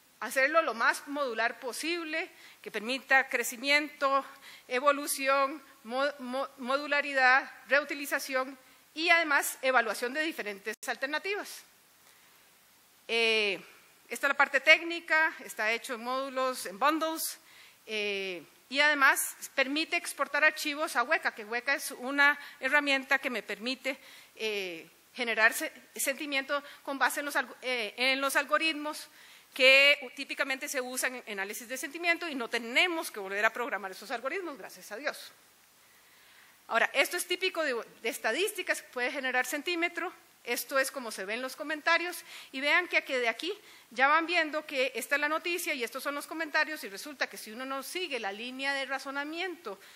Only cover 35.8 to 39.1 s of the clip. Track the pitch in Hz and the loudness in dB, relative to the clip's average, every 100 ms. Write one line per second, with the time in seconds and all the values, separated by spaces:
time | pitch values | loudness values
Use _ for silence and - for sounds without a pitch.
35.8 | _ - _ - - - - _ - 226 | _ -20 _ -20 -20 -20 -20 _ -2 2
36.8 | 220 262 - 349 - 359 370 330 302 233 | 2 2 0 -2 -4 -2 -2 -2 -2 -4
37.8 | 185 - 226 - 226 269 403 - 320 320 | -8 -8 -8 -4 -2 0 -2 -2 -4 -4
38.8 | - 247 247 | -4 -4 -4